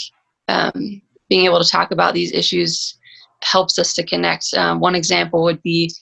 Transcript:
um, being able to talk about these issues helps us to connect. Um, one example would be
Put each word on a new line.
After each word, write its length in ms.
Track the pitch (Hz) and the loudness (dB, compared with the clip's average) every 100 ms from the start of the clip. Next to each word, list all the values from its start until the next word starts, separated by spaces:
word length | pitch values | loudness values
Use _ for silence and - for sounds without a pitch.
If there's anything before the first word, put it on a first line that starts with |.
| - _ _ _ - | -10 _ _ _ -4
um, 520 | - 180 - 208 202 _ _ - | 0 0 -4 -8 -10 _ _ 0
being 160 | 185 185 | 2 4
able 160 | 175 | 4
to 80 | 170 | 2
talk 200 | 175 170 | 2 0
about 240 | 170 170 | 0 0
these 180 | 175 170 | 0 -2
issues 640 | 170 175 175 170 165 - - - - - - | -2 0 0 -2 -2 -6 -10 -20 -20 -20 -8
helps 360 | - 190 185 - | 0 2 2 0
us 160 | 175 | 0
to 80 | - | -2
connect. 500 | 170 175 175 170 - 185 | -2 -2 0 -2 -2 0
Um, 240 | 170 170 | 0 2
one 140 | 175 | 0
example 480 | 180 165 175 170 170 | 0 0 0 0 0
would 180 | 170 165 | 0 0
be 300 | 175 170 165 - | -2 0 -2 -6